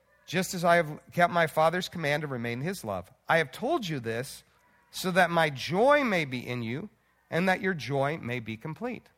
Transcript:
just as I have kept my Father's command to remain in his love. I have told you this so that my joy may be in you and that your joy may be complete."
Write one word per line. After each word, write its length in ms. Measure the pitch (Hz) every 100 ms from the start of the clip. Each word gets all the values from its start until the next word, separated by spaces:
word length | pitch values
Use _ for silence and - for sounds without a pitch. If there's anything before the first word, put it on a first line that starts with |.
| _ _ -
just 280 | 170 185
as 100 | 180
I 120 | 170 170
have 240 | 156 147 -
kept 200 | - 175
my 140 | 170 160
Father's 420 | - 160 175 180
command 340 | 180 151 147
to 40 | 147
remain 340 | 127 117 120
in 40 |
his 200 | 156 196
love. 280 | 110 95 90 _ -
I 100 | 165
have 140 | 151
told 360 | - 220 339 190
you 120 | 147
this 420 | 113 113 131 - - _ _ _ _
so 200 | - 185
that 200 | 180 170
my 200 | 170 160
joy 520 | 131 113 180 262 294
may 220 | 254 180
be 220 | 143 123 117
in 160 | 123
you 260 | 113 135 214 - _ _ _
and 180 | 151 190
that 120 | 185
your 140 | 190
joy 440 | 175 113 139 135 160
may 220 | 117 123
be 160 | 110 110
complete." 520 | 156 151 240 233 -